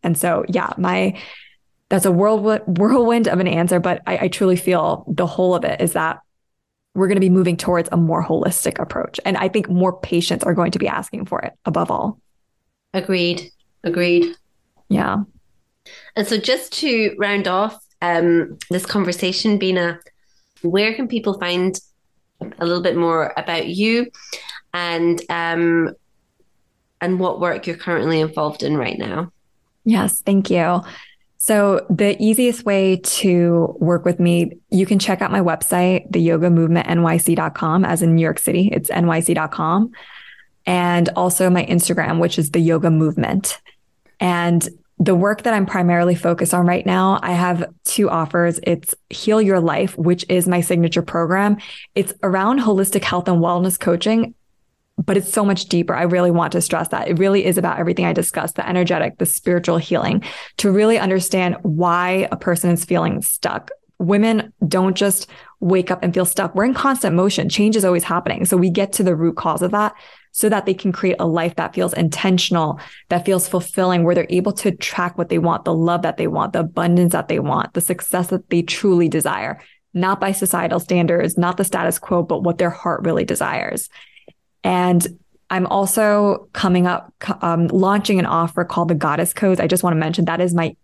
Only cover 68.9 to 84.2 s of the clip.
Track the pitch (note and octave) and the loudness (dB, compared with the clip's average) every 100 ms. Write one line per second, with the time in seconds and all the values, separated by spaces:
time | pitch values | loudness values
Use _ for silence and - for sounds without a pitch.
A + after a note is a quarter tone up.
68.9 | - F#3 D#3+ E3 E3 E3+ D#3+ F3+ G#3 G#3 | 0 0 2 0 0 -4 -2 -2 0 -2
69.9 | - - - _ - G#3+ G#3 G3 F#3 G3 | -4 -20 -20 _ -2 0 0 -2 -2 -2
70.9 | F3 F#3 F3+ F3 E3 E3+ E3 D#3+ - F#3 | -2 -2 0 0 0 -2 -4 -6 -2 -2
71.9 | - E3 - F#3+ F#3 - F3 D#3 D3 - | 0 -2 0 0 0 2 0 0 -4 -12
72.9 | - _ F3 F3 F#3 F3+ F#3 F3 - F#3 | -20 _ -2 0 0 0 -4 -4 -2 0
73.9 | F3+ E3+ F3 E3 F3+ F#3+ - G#3 F3+ - | 2 2 2 0 0 0 -2 -4 -2 -6
74.9 | - F3 F3 E3+ E3+ E3 E3 - E3 E3 | -4 -4 -4 -2 0 0 -2 -2 0 2
75.9 | E3+ E3+ - E3 D#3+ G3+ E3+ E3 - F3 | 0 -2 -2 -4 -2 -2 -2 -4 -2 2
76.9 | F3 F3 F3 - E3 C#3+ - - - - | 4 4 2 -2 -4 0 -2 -2 -4 -4
77.9 | F3 - F#3 F3 F#3 - E3+ E3+ - G#3 | -4 -4 -4 -2 -4 0 -2 0 0 2
78.9 | F3 E3 D#3+ - - A2 - - _ _ | 4 4 2 -2 -4 -6 -10 -16 _ _
79.9 | F3 F#3 G3 G3 G3 G3+ F3 - F3+ - | -2 -2 0 -2 -2 -2 -2 -2 -2 0
80.9 | F3+ E3+ E3+ F3 F3 F3 F3 F#3+ F3+ E3+ | 2 2 2 0 0 0 0 -2 -2 -2
81.9 | D#3+ - F3 E3 E3+ F3+ E3+ F3 - F3 | -4 -2 -2 0 -2 -2 0 -2 -2 -6
82.9 | D#3 E3 - - - - - - - - | -2 -2 -2 -2 -4 -4 -4 -6 -8 -10
83.9 | - - - | -18 -20 -20